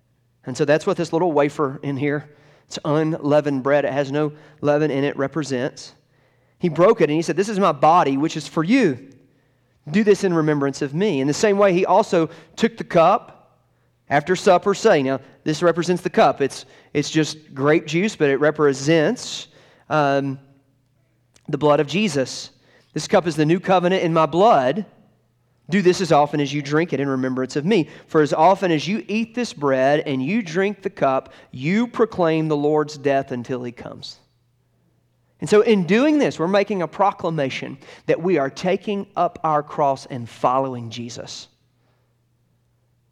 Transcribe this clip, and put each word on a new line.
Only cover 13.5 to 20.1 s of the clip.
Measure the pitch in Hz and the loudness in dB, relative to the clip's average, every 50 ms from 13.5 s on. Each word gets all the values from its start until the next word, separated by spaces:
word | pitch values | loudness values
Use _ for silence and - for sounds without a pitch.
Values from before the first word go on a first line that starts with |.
| _ _ _ _ _ _ _ _ _ _ _ - | _ _ _ _ _ _ _ _ _ _ _ -2
after | - 147 151 - 185 | -2 0 0 0 -2
supper, | 175 - 208 180 175 - 208 196 | 0 4 4 4 4 4 0 -2
saying, | - - 220 190 151 135 | 2 4 4 4 4 2
now | 131 135 127 - - _ _ - | 0 -4 -4 -8 -14 _ _ -6
this | 151 156 147 175 | -6 -4 0 2
represents | 170 165 175 - 165 180 175 - | 0 2 2 0 -2 -2 -2 -2
the | 180 | -2
cup. | - 226 196 147 131 - | 2 4 4 4 4 0
It's, | 139 131 - - - _ - - _ _ - | -2 -4 -4 -8 -18 _ -20 -20 _ _ -4
it's | 107 - - | -4 -4 -2
just | - 156 156 147 - - - - 139 | 0 -2 -2 -2 -4 -12 -16 -16 -8
grape | 131 135 147 156 175 165 | -2 2 2 2 2 0
juice, | 160 147 170 196 220 - | -2 -2 -2 -2 -2 -2
but | - 156 139 | 0 0 0
it | 135 | 2
represents, | 123 147 151 151 156 151 143 135 131 139 147 165 165 147 175 247 - - - - - - - _ _ _ _ _ _ _ - | 2 2 0 2 2 2 2 2 0 0 2 2 2 2 2 -2 -4 -8 -12 -12 -14 -14 -18 _ _ _ _ _ _ _ -4
um, | 139 151 147 139 | -2 0 0 2